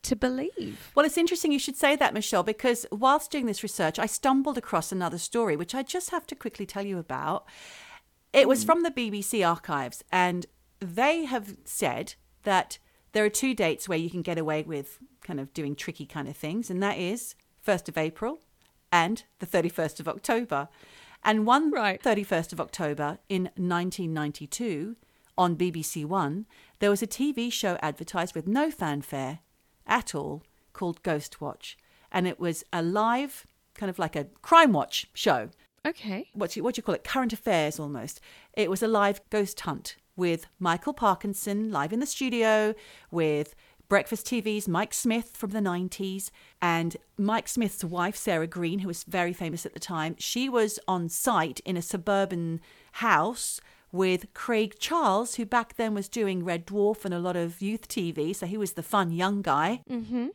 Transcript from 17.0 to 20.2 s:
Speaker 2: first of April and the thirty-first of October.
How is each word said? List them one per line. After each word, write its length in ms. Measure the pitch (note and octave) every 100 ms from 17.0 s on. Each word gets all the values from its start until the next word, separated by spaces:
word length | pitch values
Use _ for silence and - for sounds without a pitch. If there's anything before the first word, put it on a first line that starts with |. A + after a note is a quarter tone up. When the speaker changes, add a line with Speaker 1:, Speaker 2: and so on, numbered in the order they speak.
| F3+ A#3 - - _ _
Speaker 2:
first 280 | - F#3 -
of 100 | D#3+
April 420 | D#3 D#3+ A3+ D#4+ _ _ _ _ _
and 320 | F3 E3+ A3+ - _
the 60 | F3
thirty-first 540 | F#3 E3+ - D#3+ -
of 80 | D#3+
October. 600 | G3